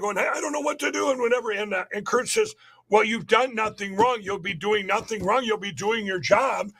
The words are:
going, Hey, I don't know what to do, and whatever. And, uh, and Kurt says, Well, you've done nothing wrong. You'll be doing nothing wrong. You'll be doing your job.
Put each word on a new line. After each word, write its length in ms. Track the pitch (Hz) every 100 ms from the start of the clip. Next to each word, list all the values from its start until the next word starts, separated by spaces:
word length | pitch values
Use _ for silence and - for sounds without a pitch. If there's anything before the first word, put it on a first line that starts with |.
going, 160 | 196 196
Hey, 120 | 269
I 80 | 302
don't 120 | 311
know 80 | 294
what 180 | 285 294
to 120 | 285
do, 180 | 294 302
and 100 | 262
whatever. 300 | 233 247 233
And, 220 | 202 208
uh, 100 | 190 185
and 120 | 202 202
Kurt 220 | 233 233
says, 260 | - 214 - - - _
Well, 140 | 208
you've 220 | 214 226 160
done 280 | 220 262
nothing 420 | 226 220 208 196 196
wrong. 220 | 240 240
You'll 160 | 190 196
be 140 | 175
doing 320 | 175 196 214 196
nothing 380 | 202 - 220
wrong. 200 | 180 233
You'll 140 | 240 214
be 140 | 196
doing 340 | 175 202 226 202
your 140 | 185
job. 520 | 151 202 262 196 196